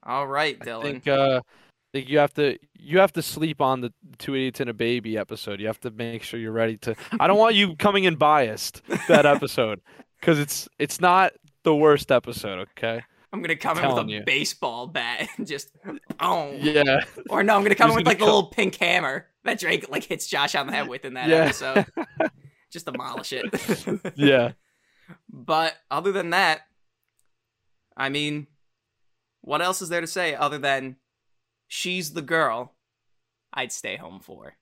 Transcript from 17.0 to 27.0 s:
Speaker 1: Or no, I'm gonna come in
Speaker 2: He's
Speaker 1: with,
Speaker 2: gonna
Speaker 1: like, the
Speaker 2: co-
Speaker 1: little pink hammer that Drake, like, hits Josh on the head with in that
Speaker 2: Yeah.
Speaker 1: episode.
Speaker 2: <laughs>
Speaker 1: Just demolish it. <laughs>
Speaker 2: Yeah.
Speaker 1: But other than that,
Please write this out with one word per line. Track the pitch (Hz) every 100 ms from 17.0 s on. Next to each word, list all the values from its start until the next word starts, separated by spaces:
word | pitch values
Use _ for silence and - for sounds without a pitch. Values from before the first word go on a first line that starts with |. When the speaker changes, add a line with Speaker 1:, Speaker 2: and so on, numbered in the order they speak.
| - - -
Speaker 1:
Or | 202
no, | 202 208
I'm |
gonna | 202 202
come | 226
in | 226
Speaker 2:
He's |
Speaker 1:
with, | 240
Speaker 2:
gonna |
Speaker 1:
like, | 196
the | 214
Speaker 2:
co- |
Speaker 1:
little | 208 185
pink | - 190 -
hammer | 175 180 151 139 - _ -
that | -
Drake, | 170 165 139
like, | -
hits | - 180 -
Josh | 147 143
on | - 139
the |
head | 135 135
with | 127 135
in |
that | 127 127
Speaker 2:
Yeah. | 160 156
Speaker 1:
episode. | 131 135 135 - -
Speaker 2:
<laughs> | 285 - - _ - _ _
Speaker 1:
Just | 170 165
demolish | 123 131 123 -
it. | 127 202 - - 165 - 196 185
<laughs> | 139
Speaker 2:
Yeah. | 143 135 120 - _ _ _ _ _ - _
Speaker 1:
But | 139 117 160 160 - _
other | 143 180
than | 196 170
that, | 180 180 156 _ _ _ _